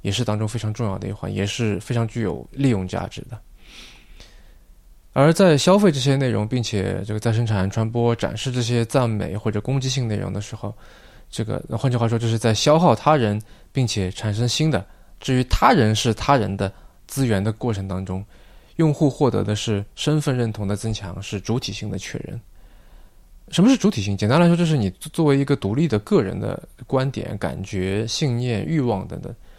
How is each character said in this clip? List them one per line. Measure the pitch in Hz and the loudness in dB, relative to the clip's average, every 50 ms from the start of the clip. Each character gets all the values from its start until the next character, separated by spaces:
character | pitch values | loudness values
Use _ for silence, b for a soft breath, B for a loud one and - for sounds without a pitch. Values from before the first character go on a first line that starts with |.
| b | b
也 | 101 | -4
是 | 95 117 120 | -2 -2 -2
当 | 107 107 | -2 -2
中 | 107 110 | -2 -2
非 | 107 - 113 | -4 -4 -4
常 | - 107 104 | -4 -4 -4
重 | - 120 | -4 -4
要 | 101 95 | -4 -4
的 | 95 101 | -4 -6
一 | 101 | -8
环， | 101 - - 98 101 | -8 -6 -6 -6 -2
也 | 98 98 | -2 -2
是 | 101 - - 117 107 98 90 | -2 -2 -2 -2 -2 -2 -2
非 | - - 120 | -4 -4 -2
常 | 120 113 | -2 -2
具 | 110 - 120 | -2 -2 -4
有 | 110 90 76 62 - - | -4 -2 -4 -6 -10 -10
利 | - 135 143 131 | -4 0 0 2
用 | 113 95 92 | 2 0 -2
价 | 92 95 90 90 | -4 -6 -6 -6
值 | - - - - - | -8 -10 -12 -14 -14
的。 | 113 - - - - B B B B B B B B B B B B B B B B B B B B B B B B B - - - - - - - | -16 -18 -18 -20 -20 B B B B B B B B B B B B B B B B B B B B B B B B B -20 -20 -20 -20 -14 -4 2
而 | 131 139 160 160 | 4 4 6 6
在 | - 196 175 151 | 6 6 6 6
消 | 135 - 180 190 | 6 6 4 6
费 | 208 208 185 | 6 6 4
这 | 143 135 | 2 2
些 | 123 143 135 | 2 2 2
内 | 139 135 123 | 2 2 2
容， | 107 107 104 | 0 0 0
并 | 107 131 123 | 0 -2 -2
且 | 113 - 113 101 95 95 95 98 101 | -2 -2 -2 -2 -2 -2 -2 -4 -4
这 | 107 107 | -6 -4
个 | 107 | -2
再 | - 120 110 | 0 0 2
生 | 113 120 | 2 2
产、 | 107 107 98 92 98 | 2 2 0 0 0
传 | - 110 110 113 | 0 -2 -2 -2
播、 | 113 120 117 120 117 | 0 0 2 2 0
展 | - - - - | 0 -2 -4 -4
示 | 110 - 135 | -4 -6 -4
这 | 123 123 | -2 -2
些 | 117 113 120 117 117 | 0 0 0 0 0
赞 | - - 135 123 113 | 2 2 2 2 2
美 | 110 101 - 76 92 | 0 -2 -4 -4 -4
或 | 104 - 110 | -4 -4 -2
者 | 104 104 | -2 -2
攻 | - 127 135 135 | -2 -2 -2 -2
击 | 127 127 | -2 -2
性 | - 135 123 | -2 -2 -2
内 | 110 107 | -2 -2
容 | 101 98 95 | -2 -4 -4
的 | 95 101 | -6 -6
时 | 104 - 113 | -8 -10 -10
候， | - - 104 107 B B B B B B B B B B B | -10 -10 -10 -10 B B B B B B B B B B B
这 | - - 113 | -8 -6 -6
个， | 107 104 - - | -4 -6 -6 -6
那 | - 120 | -6 -6
换 | 110 - 131 | -2 -2 0
句 | 123 | 0
话 | 117 117 | 2 0
说， | 110 117 | 0 0
就 | 113 117 | 0 0
是 | 113 113 | 0 0
在 | 110 - 117 110 | 2 2 2 2
消 | - - - 151 165 | 2 4 4 6 6
耗 | 180 156 113 | 6 6 4
他 | - - 147 156 | 4 4 4 4
人， | 143 113 104 104 107 - b b b b b | 4 4 2 0 -2 -4 b b b b b
并 | b 139 127 | b -2 -2
且 | 110 - 107 92 90 | 0 0 -2 -2 -4
产 | - - - 110 101 | -4 -4 -4 -4 -2
生 | 107 123 | -2 -2
新 | 120 - - 151 160 | -2 0 0 0 0
的， | 131 92 95 b b b b b b b | 0 -2 -4 b b b b b b b
至 | - - 131 | -4 0 0
于 | 127 123 | 0 0
他 | - - - - - | 0 2 4 6 6
人 | 247 160 110 107 110 | 6 6 4 4 2
是 | - - 120 107 | 2 0 0 0
他 | - - - 139 | 0 2 2 2
人 | 127 101 98 98 | 2 2 0 -2
的 | 98 98 98 - b b b b b b | -2 -4 -4 -6 b b b b b b
资 | - - 135 135 | -8 -4 -2 0
源 | 120 107 95 101 | 2 2 2 0
的 | 110 | -2
过 | 107 - - 120 | -2 -2 -2 -4
程 | 107 98 95 | -2 -2 -4
当 | 95 92 95 95 | -6 -6 -6 -6
中， | 92 92 95 98 b b b b b b b b b b | -6 -6 -6 -8 b b b b b b b b b b
用 | b 165 156 | b 0 2
户 | 147 - 156 | 2 2 2
获 | 139 - - 151 123 | 2 2 2 2 2
得 | 104 98 98 | 2 2 0
的 | 104 107 | 0 -2
是 | 104 - 117 107 101 104 - - | -2 -2 -2 -2 -2 -4 -6 -8
身 | - - 147 156 151 | -4 -2 0 0 0
份 | 147 147 127 | 0 0 0
认 | 123 120 113 | 0 -2 -2
同 | 107 107 104 | -4 -4 -4
的 | 98 104 | -4 -4
增 | - - 110 | -4 -4 -4
强， | 110 - 101 90 90 95 | -6 -6 -8 -10 -10 -10
是 | 95 - 107 95 | -10 -8 -8 -6
主 | - - 113 123 | -4 -2 -4 -2
体 | - - | -4 -6
性 | 98 - 110 104 | -8 -8 -8 -8
的 | 92 95 | -8 -8
确 | - - - - | -10 -10 -10 -10
认。 | - - - 113 - - b b b b b b b b b b b b b b b b b - - - | -10 -10 -12 -12 -14 -16 b b b b b b b b b b b b b b b b b -20 -16 -4
什 | - - 185 | 2 4 6
么 | 254 | 6
是 | 269 | 6
主 | 247 - 220 | 4 2 0
体 | - 110 | 0 0
性？ | 95 104 98 | -2 -2 -2
简 | 92 107 | 0 2
单 | 104 131 165 | 4 4 6
来 | 175 | 6
说， | 170 170 | 6 4
就 | 165 175 | 4 2
是 | 160 156 | 2 2
你 | 135 101 92 | 2 0 0
作-， | - - - - - | -4 -6 -14 -8 -2
作 | - 160 | 0 2
为 | 147 139 | 4 4
一 | 139 139 | 2 2
个 | 135 139 | 2 0
独 | - - 98 110 | 0 0 0 0
立 | 139 170 | 0 0
的 | 147 107 104 | 2 0 0
个 | - - 208 165 104 | 0 2 2 2 2
人 | 95 90 95 | 0 -2 -4
的 | 107 104 92 - - - - - - | -4 -4 -6 -8 -10 -16 -20 -16 -8
观 | - 135 131 131 139 | -2 -2 0 0 0
点、 | - 98 - - - | -4 -6 -6 -6 -6
感 | 98 - 76 69 87 | -4 -4 -6 -6 -6
觉、 | 95 - 107 92 92 95 98 104 113 | -8 -6 -4 -2 -2 0 -2 -2 -2
信 | 113 - - 160 131 120 | -4 -2 -2 0 0 0
念、 | 120 123 123 113 98 95 | 0 -2 -2 -2 -2 -2
欲 | - 165 151 | -2 0 0
望 | 127 120 107 95 87 | 0 0 -2 -2 -4
等 | 82 78 - | -8 -10 -10
等， | - - - - b b b | -10 -12 -14 -14 b b b